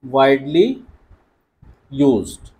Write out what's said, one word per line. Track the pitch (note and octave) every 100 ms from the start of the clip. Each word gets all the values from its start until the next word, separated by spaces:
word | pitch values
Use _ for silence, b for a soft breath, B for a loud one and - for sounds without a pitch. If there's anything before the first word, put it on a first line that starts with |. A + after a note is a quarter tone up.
widely | C3 C3+ C3+ C3+ C#3 D#3 B3 - - _ _ _ _ _ _ _ - _ _ C#3
used। | C#3+ A2+ F2+ - -